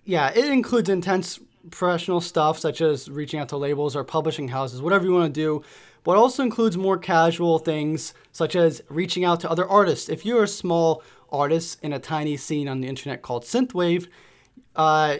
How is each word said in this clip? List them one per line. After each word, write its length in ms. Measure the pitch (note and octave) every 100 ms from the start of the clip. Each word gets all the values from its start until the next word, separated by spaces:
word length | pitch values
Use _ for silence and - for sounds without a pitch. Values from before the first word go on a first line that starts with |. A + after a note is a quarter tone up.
yeah, 260 | - F3 C3+
it 160 | A3+ C#4+
includes 440 | C4 A#3+ A#3+ F3+
intense 500 | F#3 F3+ F#3+ F#3 - - _ E3
professional 500 | - F3+ E3+ F3 F3
stuff 380 | E3+ E3+ D#3 D#3+
such 200 | D#3+ C#3+
as 280 | D#3+ C#3 -
reaching 300 | C#3+ D3 D#3
out 100 | C3+
to 80 | C#3+
labels 380 | C#3+ C#3+ D3 C#3
or 80 |
publishing 460 | C3 D#3+ D#3 - C3
houses, 340 | C3 C3 B2+
whatever 220 | D#3 G3 F#3
you 80 |
wanna 160 | F3+ E3
do, 340 | C#3 D#3 D3+ - - - _
but 120 | E3 F#3+
also 280 | B3+ B3+
includes 340 | B3+ - A3+ F3
more 220 | F#3+ F#3
casual 580 | F#3 E3+ E3 E3+ E3+ D#3+
things 560 | D#3+ D3+ D3+ D#3 - - _
such 240 | - D#3+ F3
as 280 | E3 D3 -
reaching 380 | D3 F#3 F3+ F3+
out 140 | E3+
to 100 | D#3+
other 180 | E3 F3+
artists. 400 | G3+ F#3 C#3 -
If 160 | D#3+
you're 200 | G#3 A#3+
a 40 | G3+
small 540 | - F3+ E3+ E3 D#3+ - - -
artist 480 | C3+ C#3+ E3 E3+ -
in 100 | D3+
a 60 | C#3
tiny 400 | - D#3+ D3+ C#3+
scene 300 | - D3+ C#3
on 140 | C3
the 60 | B2+
internet 360 | C3 C#3+ C3
called 200 | - A#2+
Synthwave, 640 | - A#3 B3+ F3+ F3 F3 F3 - - _ _ - _ -
uh, 420 | D#3 D#3 D3+